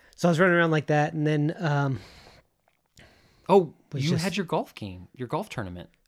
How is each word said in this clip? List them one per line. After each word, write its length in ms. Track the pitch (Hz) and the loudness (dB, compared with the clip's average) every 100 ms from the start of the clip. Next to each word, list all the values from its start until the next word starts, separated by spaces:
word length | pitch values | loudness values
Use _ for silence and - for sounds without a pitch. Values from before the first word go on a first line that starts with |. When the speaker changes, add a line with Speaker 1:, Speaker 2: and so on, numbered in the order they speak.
| _ - | _ -2
Speaker 1:
So 120 | 175 | 2
I 20 | |
was 80 | 160 | 4
running 180 | 185 170 | 4 4
around 160 | 165 | 4
like 160 | 156 - | 2 2
that, 260 | 147 156 | 0 0
and 120 | 160 151 | 0 0
then, 280 | 151 147 - | 0 0 -2
um, 420 | 165 143 143 120 - - - - _ _ _ _ _ _ - _ _ _ - | -2 0 -2 -4 -10 -20 -20 -20 _ _ _ _ _ _ -20 _ _ _ 4
Speaker 2:
Oh, 240 | 196 151 - _ | 4 4 -4 _
Speaker 1:
was 120 | 139 | -4
Speaker 2:
you 60 | 147 | -2
Speaker 1:
just 140 | 165 | 0
Speaker 2:
had 120 | 185 185 | -2 -4
your 80 | |
golf 300 | 175 165 277 | -4 -4 -6
game, 340 | - 101 92 90 | -10 -12 -12 -18
your 140 | - 120 | -14 -8
golf 200 | 156 208 | -8 -6
tournament. 400 | - 95 87 - _ | -10 -10 -12 -16 _